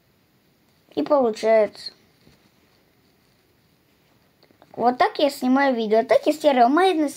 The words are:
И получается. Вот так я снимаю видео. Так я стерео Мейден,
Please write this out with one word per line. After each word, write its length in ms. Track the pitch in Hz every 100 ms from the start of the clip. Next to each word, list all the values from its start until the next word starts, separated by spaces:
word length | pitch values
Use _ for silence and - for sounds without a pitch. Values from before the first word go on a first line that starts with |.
| _ _ _ _ _ _ _ _ _
И 80 | -
получается. 880 | 302 294 240 214 220 220 208 - - - _ _ _ _ _ _ _ _ _ _ _ _ _ _ _ _ _ _ _ _ _ _ _ _ _ _ _
Вот 260 | - 233 254
так 200 | 392 427
я 120 | 294
снимаю 440 | 269 254 262 277
видео. 300 | 233 220 220
Так 220 | 240 571 -
я 60 |
стерео 360 | 302 302 254 233
Мейден, 420 | 302 381 320 285